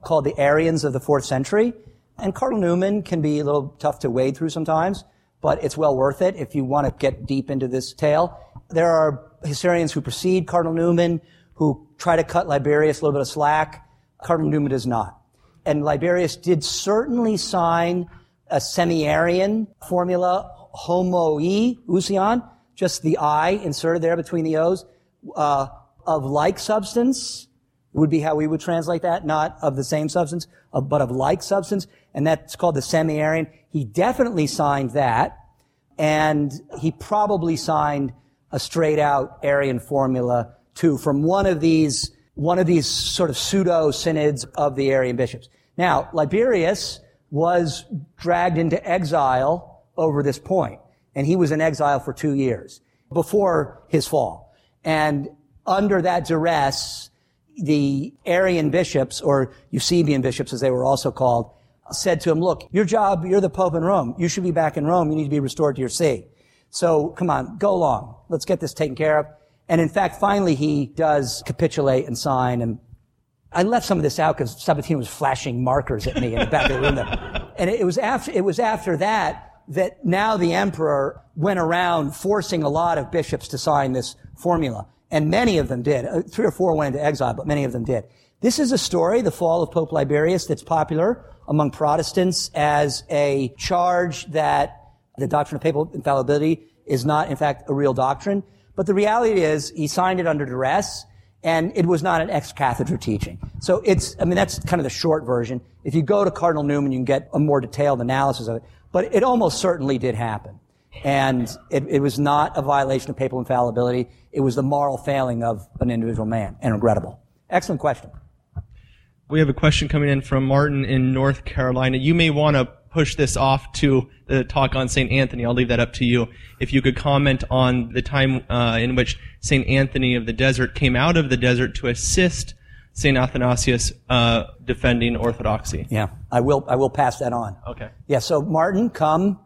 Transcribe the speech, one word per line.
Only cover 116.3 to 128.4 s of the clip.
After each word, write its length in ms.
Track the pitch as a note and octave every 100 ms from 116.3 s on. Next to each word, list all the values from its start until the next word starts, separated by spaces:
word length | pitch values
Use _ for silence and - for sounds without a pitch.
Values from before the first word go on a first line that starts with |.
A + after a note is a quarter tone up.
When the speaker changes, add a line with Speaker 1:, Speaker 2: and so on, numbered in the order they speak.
| A2+ G#2 -
Speaker 1:
and 120 | B2+
regrettable. 460 | A2 A#2 G#2 F2 - _ _ _
Excellent 320 | F#3 - D#3
question. 280 | D3+ B2 - - - _ _ - - - - _ _ _ _
Speaker 2:
We 100 | D3+
have 100 | D3+
a 40 |
question 340 | C3 D#3 D#3 D3
coming 220 | D3+ C#3+
in 120 | C#3
from 240 | B2+ C3+ C3+
Martin 400 | C3+ D3 C#3 C3
in 280 | C3 B2+
North 320 | C3 C3+ C3+ -
Carolina. 520 | - B2+ B2+ C3 C3
You 160 | C3+
may 160 | E3+ E3
wanna 360 | D3 D3+ C#3+ B2 - -
push 240 | E3 D3 -
this 200 | C#3 -
off 360 | C3+ C3+ -
to 360 | - D3 C3 B2 - -
the 160 | C3+
talk 320 | B2 - C3 C3+
on 120 | B2+
Saint 240 | - B2+
Anthony. 340 | C3 C3 B2 A#2
I'll 80 |
leave 160 | A#2+ B2
that 100 | A#2+
up 140 | A#2+
to 120 | - B2
you. 220 | A#2+ A#2 - - -
If 120 | C3
you 100 | C3+
could 140 | C3 B2
comment 480 | D3+ C#3 C#3+ C3 -
on 420 | C3 B2+ B2+ A#2
the 80 | A#2+
time, 400 | B2 C#3 C3+ C3